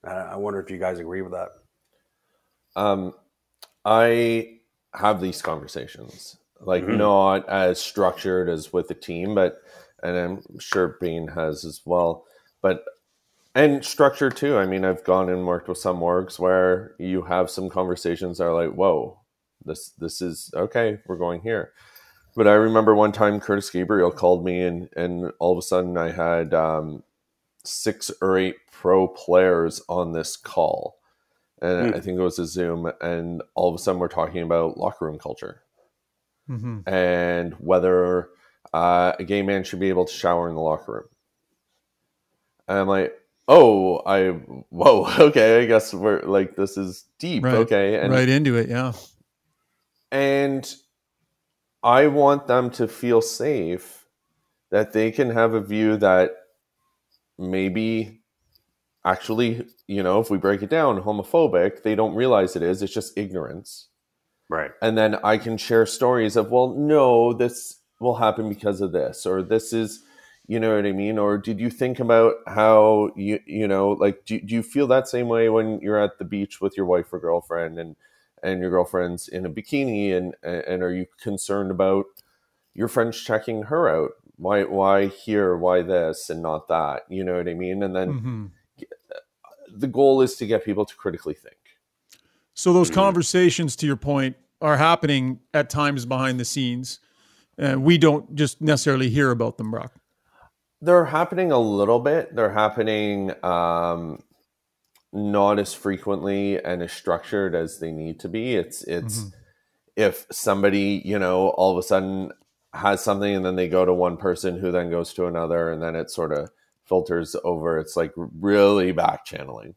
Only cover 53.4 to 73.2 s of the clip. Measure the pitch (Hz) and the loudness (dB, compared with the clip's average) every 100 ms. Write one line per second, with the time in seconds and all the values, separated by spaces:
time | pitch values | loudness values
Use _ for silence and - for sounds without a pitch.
53.4 | 135 139 82 90 - - _ _ _ _ | -4 -2 -4 -6 -10 -20 _ _ _ _
54.4 | _ _ _ 101 107 110 110 110 131 113 | _ _ _ 0 0 0 0 0 0 2
55.4 | 113 113 101 107 110 107 101 92 92 - | 2 0 -2 0 2 4 4 6 4 0
56.4 | _ _ _ _ _ _ _ _ _ - | _ _ _ _ _ _ _ _ _ -12
57.4 | 92 95 95 92 110 113 107 107 _ _ | -6 -2 -2 -2 -2 -4 -6 -12 _ _
58.4 | _ _ _ _ _ _ - 92 - 110 | _ _ _ _ _ _ -2 -2 -2 -2
59.4 | 120 117 - _ - 98 92 98 113 98 | -2 -2 -10 _ -8 -2 2 2 2 0
60.4 | 95 101 98 160 147 101 95 104 95 165 | 0 0 0 2 2 0 -4 -6 0 2
61.4 | 156 90 92 - 107 107 110 92 127 110 | 2 2 0 -2 -4 0 0 0 2 4
62.4 | 92 90 85 95 101 - - - 101 92 | 2 -2 -2 -2 -4 -6 -8 -8 -8 -8
63.4 | 69 80 - - - _ _ _ _ _ | -10 -12 -18 -20 -20 _ _ _ _ _
64.4 | _ 80 71 - 113 110 110 104 101 110 | _ -6 -6 -4 -2 2 2 2 0 0
65.4 | 117 113 - 113 110 - 127 127 110 113 | -2 -8 0 2 2 2 0 2 2 0
66.4 | 101 123 127 127 147 151 131 120 117 117 | 2 2 0 -2 2 4 6 6 4 2
67.4 | 120 117 - - _ _ 113 110 113 107 | -2 -4 -16 -20 _ _ -4 0 0 0
68.4 | 110 104 104 95 98 85 65 - - 95 | -6 -4 -4 -4 -4 -2 -4 -6 -4 -4
69.4 | 92 110 110 113 110 - _ _ _ _ | 0 -2 -2 -4 -4 -8 _ _ _ _
70.4 | - 113 110 107 101 95 101 107 104 104 | -8 -2 0 0 0 -2 -4 0 0 0
71.4 | 101 101 117 113 131 123 120 117 113 - | -4 -6 -6 -4 -4 -2 2 6 6 2
72.4 | - 110 110 110 107 107 104 - | -6 2 6 8 8 4 0 -4